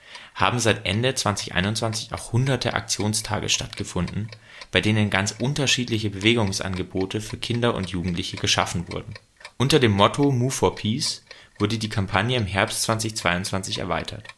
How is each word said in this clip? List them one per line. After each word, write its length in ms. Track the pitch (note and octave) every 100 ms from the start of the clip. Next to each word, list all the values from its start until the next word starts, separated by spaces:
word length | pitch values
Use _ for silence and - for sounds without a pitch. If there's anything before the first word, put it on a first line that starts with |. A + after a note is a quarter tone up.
| - - - -
haben 240 | F#2+ A#2+
seit 260 | A2+ G#2 F2
Ende 300 | G2 B2 C3+
zwanzig 400 | G#2 G2+ - -
einundzwanzig 580 | F#2+ A2+ A2+ G#2+ -
auch 200 | - -
hunderte 420 | A#2 C3+ B2 - -
Aktionstage 760 | - - G2+ G#2+ - G#2 G#2
stattgefunden, 800 | - D#2 - G2 - F2 F#2 G#2+ - - - -
bei 80 | F#2
denen 300 | G2 G#2+ G#2
ganz 240 | F#2+ G2+ -
unterschiedliche 720 | A#2+ D3 C3+ - A#2+ A2+ G#2+
Bewegungsangebote 1080 | G2 G#2 A#2+ G2+ F#2+ - F#2 F2+ F#2+ F#2+ G#2+
für 180 | G#2+ -
Kinder 360 | - A#2 A#2+
und 160 | A2+ F#2
Jugendliche 480 | F#2 F2 F2 F2+ -
geschaffen 500 | G2+ - F#2 F2 E2+
wurden. 220 | F2+ - G#2+ _ _ - -
Unter 220 | C3 D#3
dem 140 | B2
Motto 380 | G2 G#2+ - C#3+
Move 200 | B2+ B2
for 240 | - F#2+ -
Peace 480 | G#2+ B2 - - - - - -
wurde 220 | G#2 A2
die 100 | A2
Kampagne 480 | A2 F#2+ F#2+ A2+ B2+
im 80 | G2+
Herbst 380 | F#2 G#2+ -
zwanzig 340 | - A2 A2 A2
zweiundzwanzig 640 | - F2 F#2 G2 F#2+ -
erweitert. 480 | F#2+ E2 - - -